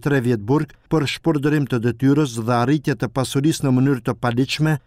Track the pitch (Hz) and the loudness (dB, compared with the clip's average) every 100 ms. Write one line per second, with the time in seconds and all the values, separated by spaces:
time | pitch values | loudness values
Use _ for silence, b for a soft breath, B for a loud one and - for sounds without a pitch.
0 | 147 139 120 117 101 151 151 b b 160 | 0 0 0 0 0 -2 -2 b b -2
1 | 135 - 170 147 147 151 131 123 120 117 | -2 -2 0 0 0 0 0 0 -2 2
2 | 135 143 147 117 110 120 120 151 151 127 | 2 4 2 -2 -2 0 2 0 0 -4
3 | 123 139 127 139 151 - 139 127 135 127 | -4 -4 -2 0 0 0 2 2 2 0
4 | - 113 123 117 135 - 156 151 | -2 -4 -2 0 -2 0 0 -2